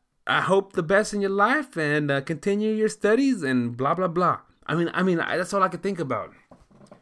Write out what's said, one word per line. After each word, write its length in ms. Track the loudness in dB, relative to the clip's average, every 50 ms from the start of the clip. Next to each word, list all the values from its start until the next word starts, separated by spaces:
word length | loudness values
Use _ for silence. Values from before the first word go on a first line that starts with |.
| _ _ _ _ -4
I 140 | -2 0 0
hope 320 | 2 2 2 2 2 0 -4
the 100 | -4 -2
best 300 | 2 2 2 2 0 -2
in 80 | -4
your 80 | -2 -2
life 480 | 2 2 2 2 2 0 -2 -4 -6
and, 340 | -4 -2 0 0 0 0 0
uh, 120 | -2 -2 -2
continue 500 | -4 -6 -4 -2 -2 -2 0 0 0 0
your 160 | 0 0 -2
studies 540 | -2 0 2 2 4 4 4 2 2 0 0
and 340 | 0 0 2 0 0 -2
blah, 160 | -2 0 0 0
blah, 160 | 0 -2 -2
blah." 320 | 0 0 2 2 0 -2 -6 _ _ _ _
I 80 | -4 -2
mean, 160 | 0 0 0 0
I 80 | 0 0
mean, 180 | 0 0 0
I, 160 | 0 -2 -2
that's 160 | -4 -4 -2 0
all 100 | 0 0
I 60 | 0
could 140 | -2 -4 -6
think 160 | -6 -4 -4
about. 340 | -4 -4 -4 -6 -6 -10 -14 _ _ _ -20 _ _ _ _ -20 -20 -20 -20 -20